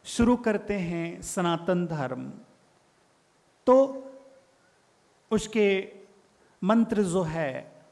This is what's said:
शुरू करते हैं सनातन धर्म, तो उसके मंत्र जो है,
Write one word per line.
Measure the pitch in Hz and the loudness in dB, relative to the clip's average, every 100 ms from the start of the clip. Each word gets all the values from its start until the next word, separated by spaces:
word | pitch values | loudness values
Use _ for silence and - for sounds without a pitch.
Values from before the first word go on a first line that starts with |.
| - | -8
शुरू | - 233 247 | 0 2 2
करते | 226 208 214 | 0 -2 -4
हैं | 202 170 170 165 175 | -6 -4 -4 -6 -10
सनातन | - - 175 165 165 180 175 | -8 -2 -2 -2 0 0 0
धर्म, | 160 131 127 131 - - _ _ _ _ _ _ _ _ _ _ _ - | -4 -6 -6 -10 -14 -20 _ _ _ _ _ _ _ _ _ _ _ 4
तो | 262 269 - - - - - _ _ _ _ _ _ _ _ - | 6 4 0 -14 -20 -20 -20 _ _ _ _ _ _ _ _ -2
उसके | 220 - 226 202 190 196 - - _ _ _ _ - | -2 0 2 2 2 -4 -14 -20 _ _ _ _ -4
मंत्र | 180 226 226 214 | 2 4 4 2
जो | 190 180 | 0 0
है, | 165 165 147 131 - - _ | -2 -2 -4 -6 -12 -20 _